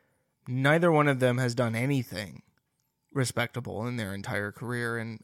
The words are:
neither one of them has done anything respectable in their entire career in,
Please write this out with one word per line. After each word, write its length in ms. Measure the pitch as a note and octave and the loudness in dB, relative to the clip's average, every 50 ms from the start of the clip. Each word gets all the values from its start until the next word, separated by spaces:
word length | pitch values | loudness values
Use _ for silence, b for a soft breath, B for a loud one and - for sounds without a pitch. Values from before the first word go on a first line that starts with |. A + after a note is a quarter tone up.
| _ _ _ _ _ _ _ _ _ | _ _ _ _ _ _ _ _ _
neither 460 | B2+ B2 C3 C3+ C#3+ D#3 E3+ F3 E3+ | -6 -2 2 4 4 6 6 6 6
one 160 | D#3 D3+ D3 C#3+ | 6 6 6 4
of 120 | C3+ B2 | 4 4
them 180 | B2+ B2 B2 B2+ | 2 2 2 2
has 160 | C3 A#2+ A#2 | 0 0 0
done 200 | B2+ B2 A2+ A2+ | 0 0 0 0
anything 680 | A2+ B2 C#3 C#3+ C3 A#2 - F#2 G2 G#2 D#2+ - - - _ _ _ _ _ _ _ _ _ _ _ _ _ - | 0 0 0 0 0 -2 -4 -6 -8 -8 -8 -12 -18 -20 _ _ _ _ _ _ _ _ _ _ _ _ _ -2
respectable 720 | C#3 B2+ - - A#2 A#2+ - - A#2+ - G#2 F#2 G2 A2+ | -2 -2 0 -2 -2 -4 -4 -6 -8 -8 -6 -6 -6 -6
in 100 | B2 B2 | -4 -4
their 160 | A#2+ G#2+ F#2+ G2 | -4 -6 -6 -6
entire 380 | G2+ G2 C3 G#2 G2+ G#2 G#2 | -8 -6 -6 -4 -4 -4 -6
career 460 | - - B2 A#2 B2 A#2+ A#2+ A#2 A#2 A#2 | -8 -10 -8 -6 -6 -4 -4 -4 -4 -6
in, 200 | A2+ A2+ A2 G#2+ | -6 -8 -12 -10